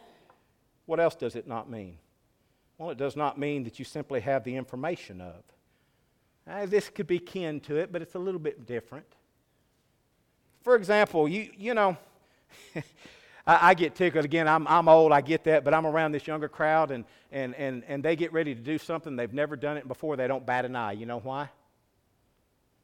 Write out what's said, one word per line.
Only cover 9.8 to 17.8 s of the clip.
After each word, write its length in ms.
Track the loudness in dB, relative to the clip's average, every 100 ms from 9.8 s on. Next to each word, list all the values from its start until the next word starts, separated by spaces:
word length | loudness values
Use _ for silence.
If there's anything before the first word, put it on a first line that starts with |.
| _ _ _ _ _ _ _ _
For 140 | 2 4
example, 500 | 4 4 4 2 2
you, 240 | 0 -6 -10
you 160 | -4
know, 220 | 2 2 0 -10 _ _ _ _ -20 -14 -12
<laughs> 0 | -12 _ -20 -20 -20 -4 4
I, 220 | 8 8
I 40 |
get 220 | 6 2 2
tickled. 300 | 2 2 0
Again, 200 | 2 4
I'm, 220 | 2 4
I'm 220 | 4 10
old, 240 | 10 10
I 80 | 6
get 240 | 4 0 4
that, 180 | 2
but 100 | 4
I'm 120 | 2 2
around 260 | 0 0
this 160 | -2 -6
younger 220 | -6 -8
crowd, 420 | -2 0 2 0
and, 140 | -4 -12 _ _
and, 240 | -8 -8 -6
and, 300 | -6 -6